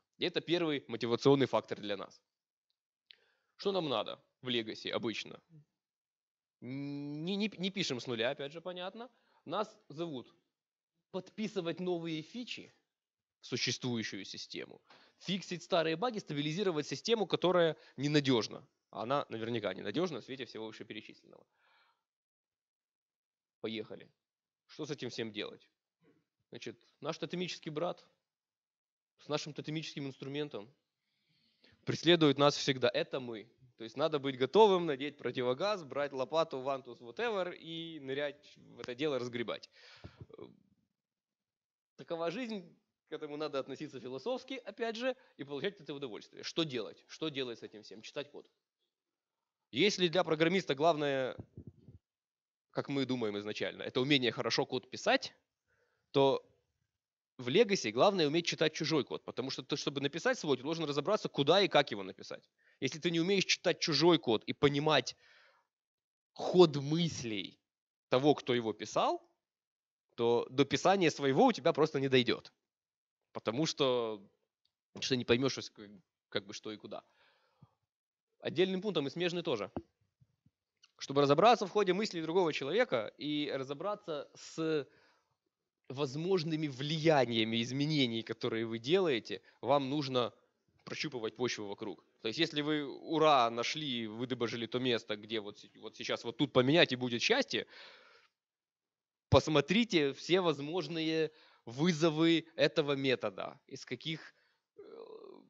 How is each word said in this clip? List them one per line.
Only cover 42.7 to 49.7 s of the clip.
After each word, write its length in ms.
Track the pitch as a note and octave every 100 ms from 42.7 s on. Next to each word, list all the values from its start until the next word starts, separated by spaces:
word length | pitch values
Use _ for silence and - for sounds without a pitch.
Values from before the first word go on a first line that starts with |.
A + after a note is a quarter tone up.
| _ _ _ _
к 40 |
этому 240 | D3+ D3+ D3
надо 200 | D3+ C#3
относиться 400 | C3 B2+ D3 B2+
философски, 640 | B2 B2+ A#3 B3+ - C4+ -
опять 300 | - A3+ A3
же, 200 | C4 B3 _ -
и 60 |
получать 320 | C#3 C#3+ G3 -
от 40 |
этого 160 | D3+ C#3+
удовольствие. 460 | C3+ F2+ - -
Что 220 | - -
делать? 380 | D#3+ A#2+ F2+ - -
Что 220 | - D#3+
делать 300 | C3+ B2+ A2+
с 20 |
этим 200 | G#2+ G#2+
всем? 200 | A2 G2+
Читать 280 | - D3 C#3
код. 200 | - - _ _ _ _ _ _ _ _ _ _ _ _